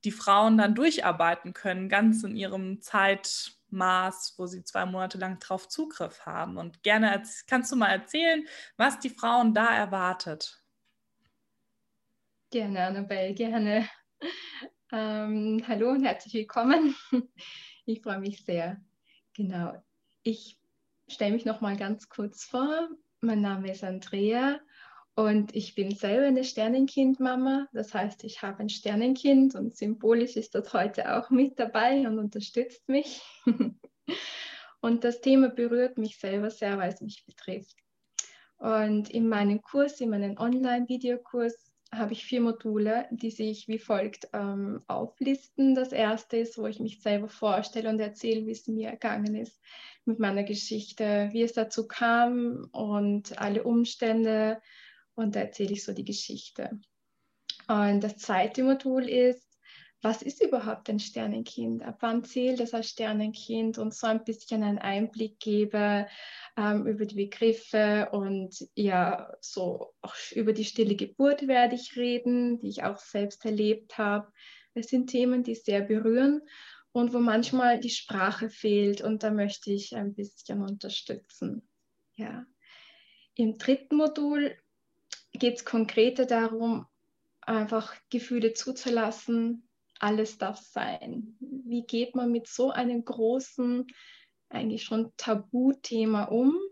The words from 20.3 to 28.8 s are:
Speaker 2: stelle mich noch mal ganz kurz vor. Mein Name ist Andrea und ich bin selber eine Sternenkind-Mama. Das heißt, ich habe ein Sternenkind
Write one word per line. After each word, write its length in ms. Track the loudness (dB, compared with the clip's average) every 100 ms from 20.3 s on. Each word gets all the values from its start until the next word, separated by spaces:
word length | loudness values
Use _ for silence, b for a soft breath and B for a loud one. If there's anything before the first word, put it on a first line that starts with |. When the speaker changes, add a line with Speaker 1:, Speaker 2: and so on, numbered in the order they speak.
| -6 -10 -20 _ _ _ _ _
Speaker 2:
stelle 240 | -4 0
mich 120 | 0
noch 160 | -2 -4
mal 160 | -4 -4
ganz 320 | -4 -6 -8
kurz 360 | -8 -8 -8
vor. 440 | -8 -2 0 -2 -4 -8 _ _
Mein 200 | 0 2
Name 320 | 0 -2 -6
ist 100 | -6
Andrea 800 | -6 -8 -6 0 2 2 0 -2 _ B B B B
und 420 | 0 2 4 2 -4
ich 180 | -6
bin 180 | -4 -4 -2
selber 300 | 0 4 4
eine 180 | 4
Sternenkind-Mama. 1200 | 0 -2 0 2 2 4 4 4 0 2 2 0 -2
Das 220 | -6 -6
heißt, 280 | -2 -4 -6
ich 200 | -14 -10
habe 180 | -10 -6
ein 80 | -6
Sternenkind 880 | -4